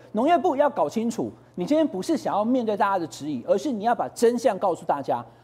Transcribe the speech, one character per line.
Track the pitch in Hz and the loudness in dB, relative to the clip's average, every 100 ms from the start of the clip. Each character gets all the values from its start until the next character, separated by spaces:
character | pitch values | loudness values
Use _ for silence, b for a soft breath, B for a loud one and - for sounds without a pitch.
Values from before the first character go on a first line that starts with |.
| B | B
农 | 208 277 | 0 2
业 | 349 | 4
部 | 359 269 | 2 2
要 | 294 | 2
搞 | - 151 | 2 -2
清 | 226 226 | -2 -4
楚， | 214 117 - b b | -2 -6 -8 b b
你 | 175 | 0
今 | 302 | 2
天 | 311 | 2
不 | 185 | 0
是 | 185 302 | -2 -2
想 | 165 | 0
要 | 180 | -2
面 | 220 254 | 0 0
对 | 220 | 0
大 | 202 202 | 0 2
家 | 196 | 0
的 | 160 | -2
质 | - 143 | -8 -8
疑， | 127 139 | -4 0
而 | 190 | 0
是 | 302 | 0
你 | 220 | -2
要 | 220 | 0
把 | 233 139 | 0 -2
真 | - 233 240 | 2 2 4
相 | 254 185 | 0 0
告 | 196 | 0
诉 | 160 170 | -2 -2
大 | 147 | -2
家。 | 139 123 120 b | 0 -4 -4 b